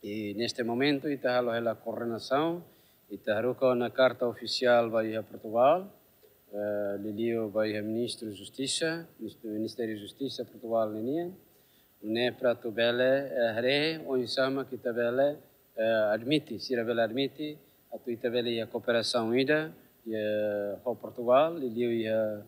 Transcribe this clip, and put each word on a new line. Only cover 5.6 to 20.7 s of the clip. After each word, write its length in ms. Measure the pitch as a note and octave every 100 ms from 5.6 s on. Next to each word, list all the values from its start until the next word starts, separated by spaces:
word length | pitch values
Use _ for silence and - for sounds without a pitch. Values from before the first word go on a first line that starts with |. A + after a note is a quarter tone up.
| B2+ F3 G3 - _ _ _ _ _
eh, 440 | G#2 G#2 G#2 G2+ G2+
lilio 480 | G#2 G#2 A#2 A2+ A2
vai 260 | G#2 G#2+ G#2+
a 80 |
ministro 460 | G#2 A2+ A#2+ - A2
de 80 | F#2+
Justiça, 680 | G2 - C3+ - E3 E3 E3+ -
ministro-, 300 | A2 - A2
Ministério 460 | G#2+ A2 - A2+ G#2+
de 60 |
Justiça 440 | G2+ - C3+ - A#2
Portugal 440 | G#2+ A#2 A2+ G#2+
ninian, 400 | G#2+ A2+ D3+ F3 F#3+ _ _ _ _ _ _
né, 260 | G#2+ A2+ B2
pra 220 | A#2 B2
tu 160 | A2+ A#2+
bele, 320 | A2 A#2 A#2+
eh, 520 | B2+ C3+ C#3 B2+ A#2 A2 B2 C#3+ D3+ D#3+
re, 80 | -
o 100 | C3
insama 480 | A#2+ - C3 C#3
que 140 | B2 A#2+
tu 160 | B2
bele, 440 | A#2 A#2+ B2 C#3+ D3 - _ _ -
eh, 360 | A2+ A2 G#2+
admite, 460 | A2 A#2 D3+ C#3+ G#2
se 160 | - B2
bele 180 | A2+ A#2
admite, 560 | A2+ A#2 C#3 - D3+ D3+ - _ _
a 60 | A#2
tu 320 | - A#2 B2
bele 280 | B2 A#2+ A#2
e 40 |
a 60 | A2+
cooperação 680 | A#2+ A2 A#2 A2 B2 A2+ A#2+
ida, 380 | C3+ D3+ D#3 E3+ - _ -
e, 80 |
eh, 640 | A2 G#2+ G#2+ G#2 G#2 G2+